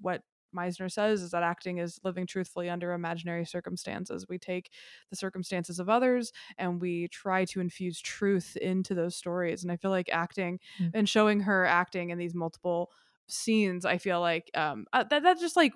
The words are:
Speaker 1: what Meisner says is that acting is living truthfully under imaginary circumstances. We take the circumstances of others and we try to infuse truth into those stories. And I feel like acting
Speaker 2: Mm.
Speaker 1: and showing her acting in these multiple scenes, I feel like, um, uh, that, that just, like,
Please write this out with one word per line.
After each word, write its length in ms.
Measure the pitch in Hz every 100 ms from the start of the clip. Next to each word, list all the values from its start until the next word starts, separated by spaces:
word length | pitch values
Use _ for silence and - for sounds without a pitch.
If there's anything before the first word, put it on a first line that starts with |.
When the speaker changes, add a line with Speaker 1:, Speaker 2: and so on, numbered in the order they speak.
Speaker 1:
what 220 | 190 180 - _ _ 185
Meisner 360 | 180 175 185
says 320 | 196 208 214
is 80 | 175
that 100 | 175
acting 380 | 170 175 185 180
is 200 | 170 -
living 240 | 190 180 180
truthfully 420 | 190 180 - 175
under 240 | 175 175
imaginary 500 | 175 170 170 170 170
circumstances. 840 | 170 180 180 180 - - 185 185 190
We 80 | 180
take 320 | - 180 - - - - _
the 60 | 190
circumstances 640 | 190 185 175 185 175 175
of 100 | 180
others 420 | 226 254 247 233 - - -
and 200 | 180 175
we 280 | 180 170 175
try 380 | - 196 185 185
to 140 | 190
infuse 400 | 180 - 180 165
truth 560 | - - 202 196 - -
into 360 | 185 185 185
those 220 | 185 170 -
stories. 480 | 180 175 175 180
And 80 | 175
I 60 | 175
feel 140 | 196
like 180 | 190 180
acting 480 | 165 170 - 180 180 - -
Speaker 2:
Mm. 120 | 170
Speaker 1:
and 160 | 220 208
showing 300 | 220 214 208
her 240 | 196 190 185
acting 460 | 170 180 185 175
in 80 | 175
these 160 | 175 170
multiple 560 | 165 - 180 170 175 _ _ _ _
scenes, 560 | - - 220 202 180 180
I 120 | 180
feel 220 | 202 175
like, 320 | 175 165 -
um, 320 | - 151 120 -
uh, 100 | 254 214
that, 180 | 294
that 160 | 320 349
just, 160 | 339 349
like, 180 | 302